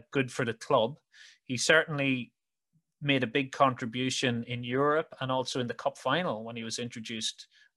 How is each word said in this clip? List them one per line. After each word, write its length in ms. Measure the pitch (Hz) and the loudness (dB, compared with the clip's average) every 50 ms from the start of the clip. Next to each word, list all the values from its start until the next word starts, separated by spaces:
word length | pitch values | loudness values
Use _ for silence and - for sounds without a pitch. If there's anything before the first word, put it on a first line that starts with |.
| - _ | -2 _
good 220 | - 139 131 127 - | 0 0 0 0 -2
for 120 | - 139 | -4 -2
the 100 | 117 110 | -2 -4
club. 440 | - - - 147 123 110 123 151 - _ _ _ - - - - _ _ | -6 0 2 4 4 4 2 0 -6 _ _ _ -20 -20 -20 -20 _ _
He 120 | - 131 | -8 -6
certainly 760 | 123 - - 165 160 151 - 151 143 139 135 131 127 117 - _ _ _ _ _ _ _ _ _ _ _ _ _ _ 147 | 0 4 6 6 6 4 2 0 0 0 0 0 -2 -4 -8 _ _ _ _ _ _ _ _ _ _ _ _ _ _ 0
made 200 | 143 139 131 127 | 2 2 4 2
a 60 | 113 | 2
big 240 | 113 147 135 131 - | 2 0 0 0 2
contribution 880 | - 143 131 123 - 131 113 117 127 131 131 123 - - 127 120 117 117 | 4 4 4 4 2 -4 -6 -4 -2 -2 -2 -2 0 0 0 0 0 -2
in 200 | 117 123 120 123 | -6 -6 -8 -6
Europe 500 | 120 123 131 143 147 147 156 160 - - - | -2 0 2 2 2 2 2 0 -4 -6 -6
and 100 | 131 131 | -4 -2
also 300 | 131 131 123 - - 139 | 0 0 -2 -2 -2 -4
in 60 | 123 | -4
the 80 | 117 117 | -4 -4
cup 240 | - - 143 - - | -4 -4 -4 -4 -2
final 460 | - 127 139 165 180 165 117 107 110 | 0 0 0 2 0 -2 -4 -4 -6
when 120 | 113 117 | -10 -10
he 80 | 117 113 | -10 -8
was 140 | 113 - - | -8 -6 -6
introduced, 680 | 120 120 - 120 110 - 117 110 110 - - - - - _ _ _ _ _ | -8 -8 -8 -10 -10 -8 -8 -6 -6 -6 -8 -10 -14 -20 _ _ _ _ _